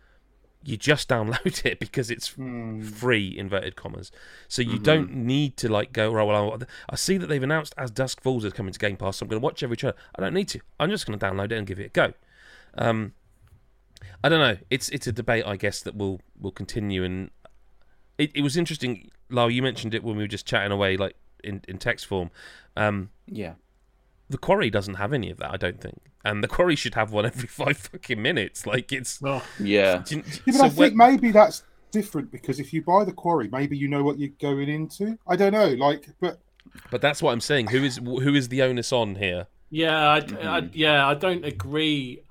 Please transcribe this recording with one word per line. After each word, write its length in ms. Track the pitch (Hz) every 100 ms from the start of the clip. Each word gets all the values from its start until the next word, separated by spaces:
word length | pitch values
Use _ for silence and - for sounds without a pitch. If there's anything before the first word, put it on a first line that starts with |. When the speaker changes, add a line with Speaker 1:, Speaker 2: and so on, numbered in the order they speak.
| _ _ _ _ _ _
Speaker 1:
you 140 | 143 107
just 320 | - 147 -
<laughs> 60 |
download 500 | 123 107 117 185 -
it 160 | 127 90
because 300 | 113 - 117
it's 180 | 117 -
Speaker 2:
Hmm. 480 | - 131 120 113 107
Speaker 1:
free, 520 | 107 107 120 113 95 -
inverted 400 | 98 98 - -
commas. 360 | - - 92 - - - -
So 140 | -
you 120 | 120
Speaker 3:
Mm-hmm. 80 | 117
Speaker 1:
don't 320 | 107 156 135 131
need 400 | 120 139 147 -
to, 120 | 117
like, 240 | 104 110
go, 180 | - 110
"Right, 120 | 113 104
well, 320 | 104 104 113
I, 40 | 131 - -
I 60 | 135
see 200 | - 190
that 120 | 175
they've 140 | 147
announced 320 | 135 156 147 -
As 120 | 131
Dusk 300 | 107 131 -
Falls 240 | 131 131
is 80 | 107
coming 220 | - 95
to 40 | 90
Game 200 | 104 98
Pass, 180 | 95 98
so 80 |
I'm 60 | 110
gonna 100 | 110
watch 220 | 135 -
every 160 | 135 117
trailer." 180 | 131 - -
I 60 | -
don't 140 | 185
need 140 | 185 202
to. 120 | - - -
I'm 120 | 156
just 160 | 214 -
gonna 120 | 104
download 280 | 101 95 101
it 20 | 113
and 100 | 98
give 140 | 95
it 60 | 101
a 20 |
go. 240 | - 123 - _ _ - - -
Um, 400 | - 117 110 104 - _ _ - - _ _ _ - - -
I 60 | 139
don't 120 | 160
know. 180 | 139 98 -
It's, 220 | 131 -
it's 160 | 135 -
a 60 |
debate, 320 | 113 110 113 104
I 100 | 98
guess, 240 | 104 -
that 160 | - 104
will, 240 | 98 92 - -
will 140 | 98
continue, 520 | - 98 - 104 95
and 260 | 92 92 95 - - - _ - - _ _ -
it, 100 | 147
it 80 | 139
was 140 | 143 147
interesting, 540 | 170 156 127 107 - - -
Lyle, 200 | 123 120
you 120 | 120
mentioned 320 | 131 110 113
it 80 | 110
when 120 | 113 104
we 60 |
were 60 | 104
just 180 | 101 -
chatting 260 | 117 101
away, 240 | 101 101 95
like, 200 | 98 - - _
in, 200 | - 98 -
in 100 | 95
text 280 | - 117 -
form. 240 | 98 87 - - - - -
Um, 340 | 107 101 95 - -
Speaker 3:
Yeah. 280 | 147 90 82 _ _ _ _ _ _ _
Speaker 1:
the 100 | 139
Quarry 320 | - 196 147
doesn't 240 | 101 98
have 180 | 95 101
any 180 | 139 90
of 80 | 85
that, 120 | 69
I 60 | 95
don't 240 | 90 101
think. 180 | - - _ _
And 200 | 104 104
the 40 | 107
Quarry 280 | - 180 147
should 180 | 120
have 160 | 113 107
one 120 | 104 110
every 220 | 127 120
<laughs> 120 | -
five 160 | 135 147
fucking 420 | - - - 113
minutes. 460 | 117 160 92 - -
Like, 260 | 117 -
it's 260 | 135 127 -
Speaker 4:
Oh. 180 | 139 135 - -
Speaker 3:
Yeah. 440 | 101 101 98 90
Speaker 1:
do 120 | 92 -
you, 60 | -
Speaker 2:
Yeah, 60 | - -
but 80 |
Speaker 1:
so 100 | 262
Speaker 2:
I 40 | 269
think 100 | 311
Speaker 1:
when 180 | 269 214
Speaker 2:
maybe 340 | 240 269 240
that's 300 | 208 208 - - _ _
different, 400 | 214 202 156 123
because 300 | - - 135
if 120 | 127
you 100 | 160
buy 220 | 151 185
the 80 | 196
Quarry, 360 | 180 175 165 104
maybe 280 | 127 143 143
you 120 | 139
know 160 | 143
what 140 | 143 143
you're 100 | 143 -
going 280 | 143 139 143
into. 500 | 151 156 - 208 226 -
I 100 | 180
don't 160 | 196
know, 160 | 214 202
like, 380 | 190 139 151 - -
but 180 | 180 165 _ _ - - -
Speaker 1:
But 100 | 123
that's 220 | 143 147
what 100 | 160
I'm 80 | 120
saying. 280 | - 143 110
Who 140 | 127
is, 140 | 139 127
who 380 | 120 131 135
is 140 | 143 123
the 140 | 127
onus 300 | 131 123 113
on 240 | 127 110 95
here? 300 | 98 90 90 _ -
Speaker 4:
Yeah, 260 | 156 160 156 151
I, 80 | 151
I, 40 |
Speaker 3:
Mm-hmm. 480 | 151 - 160 170 170
Speaker 4:
yeah, 320 | 160 156 147 139
I 60 |
don't 300 | 147 185 180
agree. 800 | 147 - 139 147 156 147 127 131 -